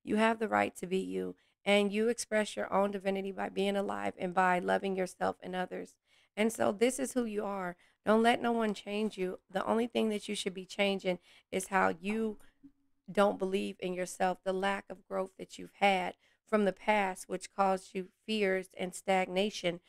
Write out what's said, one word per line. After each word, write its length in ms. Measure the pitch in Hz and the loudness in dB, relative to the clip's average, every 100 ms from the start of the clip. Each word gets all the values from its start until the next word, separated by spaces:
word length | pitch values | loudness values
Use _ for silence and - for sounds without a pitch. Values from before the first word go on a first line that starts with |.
You 120 | - 214 | -2 2
have 220 | 226 220 | 2 2
the 100 | 214 | 0
right 260 | 208 202 - | 2 2 -2
to 100 | 180 | -4
be 120 | 185 | -2
you, 360 | 180 185 185 - _ _ | -2 -4 -6 -8 _ _
and 280 | - 202 202 | 2 4 4
you 160 | 208 226 | 2 0
express 480 | 233 - 214 208 - | -2 -2 -2 -2 -4
your 160 | 202 | -2
own 180 | 190 202 | 0 0
divinity 420 | 202 196 196 196 | 0 -2 -2 -4
by 160 | 190 202 | -6 -4
being 280 | 190 196 196 | 0 0 0
alive 380 | 202 202 202 - | -2 -4 -4 -4
and 140 | 185 | -2
by 260 | 175 185 180 | 2 4 4
loving 380 | 190 190 196 190 | 2 0 0 -2
yourself 400 | 185 - 185 180 | -4 -2 -2 -2
and 140 | 185 185 | -6 -6
others." 400 | 185 180 180 _ _ _ _ - | -6 -8 -12 _ _ _ _ -2
And 160 | 220 | -2
so 200 | 220 226 | 2 0
this 260 | 202 240 254 | 2 0 2
is 140 | 254 | -2
who 120 | 254 | -2
you 200 | 226 202 | -2 -4
are. 320 | 202 202 180 175 _ _ | -4 -4 -6 -8 _ _
Don't 180 | - 220 | 2 4
let 200 | 233 240 | 6 4
no 100 | 240 | 0
one 220 | 233 214 | 0 0
change 420 | 196 208 208 214 196 | -2 -6 -4 -4 -2
you. 240 | 185 190 _ | -6 -6 _
The 140 | 190 | -4
only 220 | - 220 240 | 0 0 0
thing 220 | 226 220 | 0 0
that 200 | 208 - | -2 -4
you 60 | |
should 200 | 202 196 | -6 -6
be 100 | 185 | -6
changing 540 | 185 - 202 196 185 175 _ - _ | -6 0 0 0 -2 -4 _ -20 _
is 180 | 190 185 | -6 0
how 260 | 190 190 170 | 2 2 2
you 380 | 190 220 220 208 - _ - _ _ _ - | -2 -2 -2 -4 -14 _ -20 _ _ _ -2
don't 280 | 185 202 185 | 4 4 4
believe 380 | 190 196 202 190 | 0 0 -2 -4
in 160 | 180 | -4
yourself, 440 | 180 180 - 185 180 | -4 -6 -2 0 0
the 100 | 190 | -2
lack 340 | 190 196 196 - | -2 0 -2 -6
of 180 | 190 - | -16 -8
growth 300 | 190 190 - | -6 -6 -10
that 200 | 180 - | -16 -14
you've 160 | 175 | -16
had 400 | - 202 190 180 - _ _ _ | 2 4 4 0 -8 _ _ _
from 180 | 214 | 2
the 80 | 202 | 2
past, 560 | 185 - 214 190 185 - | 2 2 2 2 -4 -8
which 260 | 185 - | -8 -6
caused 400 | - 196 190 - | 0 2 2 -4
you 140 | 190 180 _ - | -10 -10 _ -4
fears 440 | 220 190 190 180 - | 0 0 0 -4 -8
and 180 | 185 | -8
stagnation. 840 | - - 190 185 180 208 - 180 170 | -4 0 2 2 0 0 -2 -4 -4